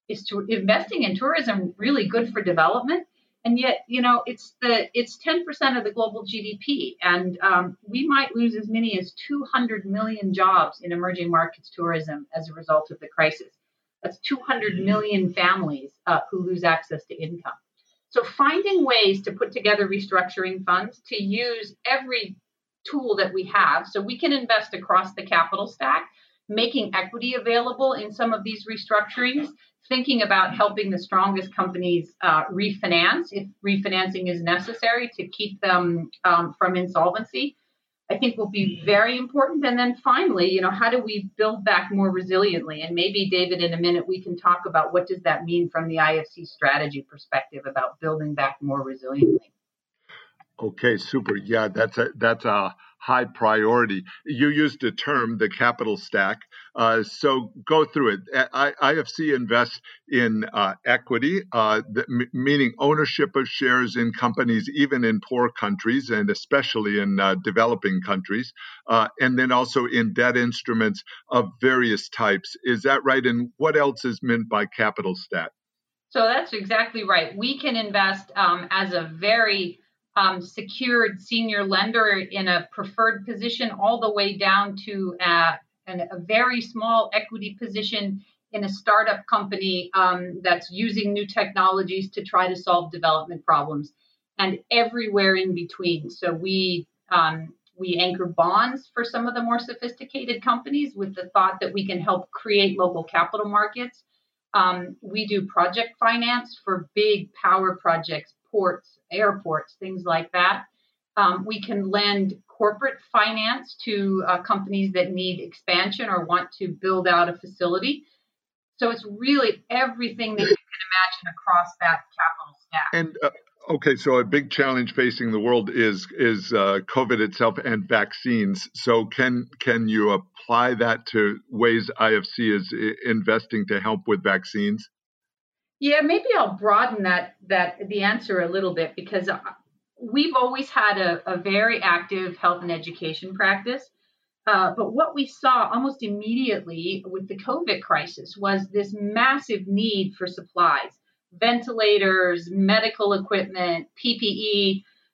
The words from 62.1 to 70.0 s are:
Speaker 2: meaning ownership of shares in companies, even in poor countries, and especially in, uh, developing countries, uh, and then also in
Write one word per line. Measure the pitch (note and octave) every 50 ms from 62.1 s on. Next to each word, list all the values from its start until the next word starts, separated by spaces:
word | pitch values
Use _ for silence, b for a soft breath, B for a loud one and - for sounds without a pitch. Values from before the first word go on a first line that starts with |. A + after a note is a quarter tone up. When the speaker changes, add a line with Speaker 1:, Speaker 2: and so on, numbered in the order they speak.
| B2+ A#2+ B2 B2 -
Speaker 2:
meaning | B2+ C3 C#3 D3 C#3+ C3+ A#2 A#2 -
ownership | C#3 C#3+ D#3 D3+ D3 C3 - - D3 - -
of | C#3 C3 A2
shares | - - C#3 B2+ B2 B2+ B2 A2+ G2
in | A#2+ A#2 A#2 -
companies, | - B2+ A#2+ A#2 - B2+ A#2+ A#2 A2 G2+ C3+ C#3
even | C#3 C#3+ C3+ C#3 B2+ A#2+
in | A2+ A2 G#2 -
poor | - C3 B2 B2 A#2
countries, | - - A2+ G#2 G2+ F#2 - A2+ B2 C#3 C3 -
and | A2+ G#2+ G#2 G2+
especially | G2 - - - D3 C#3 B2 - - A2+ G#2+ G#2 G#2 G#2
in, | G2+ G2+ G2 G2
uh, | G2 F#2+ F#2+ F#2 F#2
developing | A2 F2+ A2+ A2+ A#2+ A#2 G2 - G2+ F#2+ F#2 F#2
countries, | G2+ G2+ F#2+ F#2 - G2+ A2+ B2+ - B B B B B B B -
uh, | A2+ A2+ A2 - - -
and | C3 B2+ B2+ B2+
then | B2+ B2+ B2
also | B2 B2 A#2+ - C3+ A#2+
in | A#2+ C3 A#2+